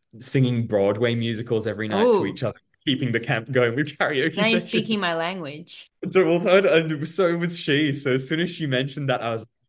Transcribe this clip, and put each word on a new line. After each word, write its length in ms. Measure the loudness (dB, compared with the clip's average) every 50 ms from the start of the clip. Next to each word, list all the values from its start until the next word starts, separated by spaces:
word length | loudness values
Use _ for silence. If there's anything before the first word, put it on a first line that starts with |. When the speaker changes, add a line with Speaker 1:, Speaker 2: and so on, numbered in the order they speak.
| _ _ -16 -10
Speaker 1:
singing 480 | -4 0 2 2 2 2 2 0 -2 0
Broadway 480 | 2 2 2 2 2 2 0 0 0
musicals 500 | 0 -2 -4 -4 -4 -4 -2 -2 -2 -2
every 220 | -2 -4 -4 -4 -4
night 260 | 0 2 4 4 4
to 60 | 4
Speaker 2:
Ooh. 40 | 2 -2
Speaker 1:
each 160 | -4 -4 -4
other, 160 | -6 -6 -6 _ _ _ _ -4
keeping 260 | -2 -2 0 0 -2
the 80 | -2 -2
camp 320 | -2 -2 -2 -2 -2 -2
going 240 | 2 2 2 2 2
with 220 | 0 -4 -4 -2 -2
karaoke 400 | -2 -2 0 0 0 0 0 0
Speaker 2:
Now 80 | 2
you're 140 | 2 2 2
Speaker 1:
sessions. 100 | 0 -2
Speaker 2:
speaking 300 | -2 -2 -2 0 -2 -2
my 160 | -2 -2 -2
language. 760 | -2 -4 -4 -6 -8 -10 -10 -12 -12 -14 -18 -20 -20 -20 _ _ _ -8 0
Speaker 1:
So, 120 | 2 4 4
well, 440 | 4 4 2 4 4 4 6 6 6
and 400 | 4 4 4 2 -2 -4 -4 -4
so 280 | -2 0 0 2 0
was 240 | 0 -2 -4 -4 -4
she. 340 | -2 0 2 2 2 0 -2
So 200 | -2 -2 0 0
as 140 | 0 0 -2
soon 120 | -2 -2
as 100 | -2 -2
she 160 | -4 -4 -4 -2
mentioned 420 | 0 0 -2 -2 -4 -4 -2 -2
that, 120 | -2 -2
I 100 | -2 -4
was, 140 | -4 -4 -6 -10 _ _ _